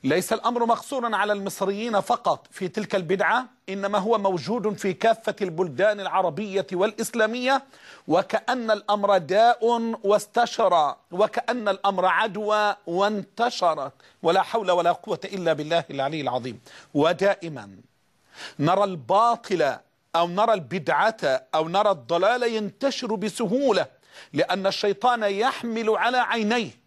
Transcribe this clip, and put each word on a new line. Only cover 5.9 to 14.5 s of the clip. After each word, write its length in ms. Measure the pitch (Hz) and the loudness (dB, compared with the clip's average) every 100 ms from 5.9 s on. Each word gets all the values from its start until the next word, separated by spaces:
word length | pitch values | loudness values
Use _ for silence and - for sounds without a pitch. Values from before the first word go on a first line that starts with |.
| 202 | 0
العربية 680 | 190 180 185 147 208 190 - | -2 0 0 -2 -4 -4 -4
والإسلامية، 880 | 175 214 220 226 233 220 240 247 269 262 - - - - | 0 -2 -2 -6 0 0 0 0 0 -2 -20 -20 -20 0
وكأن 640 | 165 190 214 - 262 226 | 0 2 -4 -2 -4 0
الأمر 460 | 214 202 208 202 190 | -2 0 0 4 2
داء 480 | 156 190 233 240 226 240 226 226 | 2 4 4 4 2 2 -2 -4
واستشرى، 920 | 196 208 - - 233 - 202 175 143 - _ | 2 2 2 -2 -2 2 4 4 2 -2 _
وكأن 560 | 175 214 - - 247 208 | 0 0 0 -4 -2 -2
الأمر 380 | 190 202 190 185 | 0 0 2 2
عدوى 720 | 170 196 185 208 214 208 - - | 2 0 -2 0 2 2 -2 -4
وانتشرت، 1040 | 175 202 214 185 - 233 - 175 151 135 _ _ _ | 0 0 0 -8 -2 -2 2 0 0 -6 _ _ _
ولا 180 | 143 185 | 2 2
حول 300 | - | 2